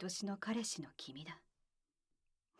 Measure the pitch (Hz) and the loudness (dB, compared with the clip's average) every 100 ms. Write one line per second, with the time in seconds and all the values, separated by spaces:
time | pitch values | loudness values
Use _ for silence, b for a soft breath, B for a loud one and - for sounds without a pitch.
0 | 180 - 202 196 214 226 220 - 143 - | 2 2 2 2 2 2 2 0 -4 -8
1 | - 135 156 160 - _ _ _ _ _ | -8 -6 -8 -10 -14 _ _ _ _ _
2 | _ _ _ _ _ | _ _ _ _ _